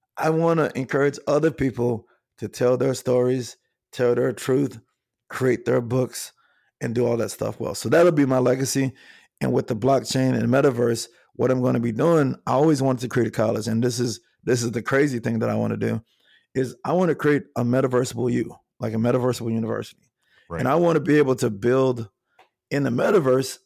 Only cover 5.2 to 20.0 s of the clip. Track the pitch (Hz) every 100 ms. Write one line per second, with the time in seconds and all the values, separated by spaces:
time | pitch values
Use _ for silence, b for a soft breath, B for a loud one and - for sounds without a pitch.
5.2 | _ - 127 113 - 131 117 127 127 -
6.2 | - _ _ _ _ _ 127 117 117 117
7.2 | 104 - 110 110 120 - 113 156 175 156
8.2 | 139 131 127 127 131 139 135 117 B B
9.2 | B _ 135 123 123 113 127 135 113 131
10.2 | 131 123 113 131 143 120 120 117 - b
11.2 | b - 123 127 127 127 117 110 156 165
12.2 | 139 127 - 123 156 147 135 123 120 -
13.2 | 113 - 110 107 110 113 120 117 120 113
14.2 | _ _ - 123 117 113 107 135 147 123
15.2 | 117 113 113 107 110 107 113 113 - b
16.2 | b b b - 131 - 131 165 180 143
17.2 | 151 143 - - 120 123 131 123 127 117
18.2 | 120 120 113 - _ _ 113 110 117 127
19.2 | 123 123 117 113 110 107 110 -